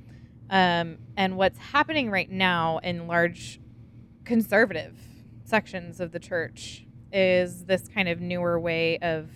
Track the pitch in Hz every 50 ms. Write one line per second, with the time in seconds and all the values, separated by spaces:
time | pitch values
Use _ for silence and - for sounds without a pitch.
0 | - - - - - - - - - - 190 190 185 180 175 170 170 165 160 -
1 | - - - 202 190 185 185 185 190 185 - - - - - 285 294 - 320 302
2 | 254 214 202 185 165 - 190 190 190 185 180 170 165 165 160 - - 180 175 170
3 | 165 170 170 170 170 170 170 - - - - - - - - - - - - -
4 | - - - - - - 240 226 214 - 202 214 240 196 180 156 156 160 - -
5 | - - - - - - - - - - 226 214 208 - - 185 175 170 170 -
6 | 180 165 - 170 - - 185 170 156 - - - - - - - - - - -
7 | - - - 196 190 185 180 180 180 175 180 - - - 190 180 - - - 214
8 | 190 170 170 170 180 180 180 175 175 175 170 170 165 170 165 165 165 165 170 -
9 | 175 170 160 160 156 - -